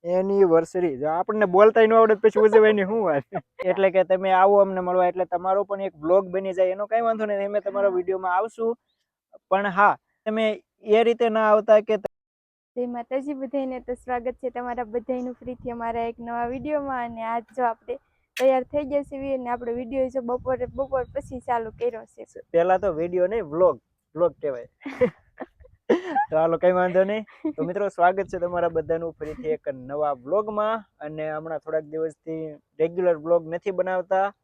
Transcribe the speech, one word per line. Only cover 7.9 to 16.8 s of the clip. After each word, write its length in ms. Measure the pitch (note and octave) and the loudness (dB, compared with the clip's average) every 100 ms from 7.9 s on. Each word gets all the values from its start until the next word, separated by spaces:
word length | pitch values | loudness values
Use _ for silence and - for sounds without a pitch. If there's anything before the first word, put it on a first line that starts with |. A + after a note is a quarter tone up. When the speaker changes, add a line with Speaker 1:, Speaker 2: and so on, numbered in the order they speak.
| F3+ | 0
Speaker 1:
વીડિયોમાં 400 | F3+ F#3+ F#3 F3 | -2 -4 0 -2
આવશું. 400 | A3+ - A3+ A#3+ _ _ _ _ _ - _ | -2 -4 -6 -6 _ _ _ _ _ -20 _
પણ 160 | F#3+ G3+ | 0 0
હા, 320 | F#3 G3+ C#3+ _ _ - | 4 4 2 _ _ -6
તમે 360 | A3 A3 G3+ _ _ | -2 -2 -2 _ _
એ 200 | A3 A3 | 2 4
રીતે 260 | A#3 A#3 A#3 | 4 2 0
ના 220 | A3 G#3+ | 2 4
આવતા 300 | G#3+ G#3+ G#3+ | 4 6 4
કે 160 | A3 G#3+ - _ _ _ _ _ _ B3 | 4 -4 -4 _ _ _ _ _ _ -8
Speaker 2:
જય 100 | B3 | -8
માતાજી 480 | A#3+ A#3 C4 C#4 | -8 -6 -6 -6
બધાયને, 460 | C#4 C4 C#4 C4 B3 | -8 -6 -4 -6 -8
તો 140 | B3 | -10
સ્વાગત 400 | B3 - B3 A#3+ | -12 -6 -6 -6
છે 160 | B3 B3+ | -6 -8
તમારા 340 | B3 B3 B3 | -8 -8 -8
બધાયનું 500 | A3+ A#3+ A3+ B3+ B3 | -6 -8 -6 -6 -6
ફરીથી 360 | B3 B3 B3 B3 | -10 -14 -12 -10
અમારા 300 | A#3 A#3 A#3 | -8 -6 -4
એક 160 | A#3 A#3 | -6 -8
નવા 280 | A#3 A#3 A#3+ | -10 -6 -6
વીડિયોમાં. 580 | B3+ C4 D4+ | -6 -4 -4